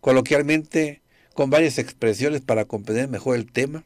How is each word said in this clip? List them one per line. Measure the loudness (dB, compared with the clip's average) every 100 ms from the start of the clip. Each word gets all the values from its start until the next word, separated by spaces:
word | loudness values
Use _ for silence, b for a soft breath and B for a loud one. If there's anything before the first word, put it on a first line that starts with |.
coloquialmente | 4 2 4 0 2 -2 0 -2 -2 -6 _ b b
con | -4 2
varias | 4 2 0
expresiones | -6 -2 -2 0 -2 -2
para | -2 -2
comprender | 0 -6 -4 -4 -2
mejor | -4 -2 -2
el | -2
tema. | -4 -4 -6